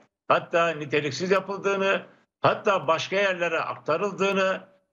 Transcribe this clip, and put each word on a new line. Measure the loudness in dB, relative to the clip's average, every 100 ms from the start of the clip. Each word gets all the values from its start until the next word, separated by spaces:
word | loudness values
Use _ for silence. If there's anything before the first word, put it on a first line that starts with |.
| _ _ 0
hatta | 0 2 0 0
niteliksiz | -2 -2 -2 -2 -4 0
yapıldığını, | 0 0 -4 -2 0 0 0 -4 _ _ _
hatta | 0 2 2 2 2
başka | 0 0 0
yerlere | 0 0 -2 -2
aktarıldığını | -4 -6 -2 -2 -2 0 0 2 0 -2 -8 _ _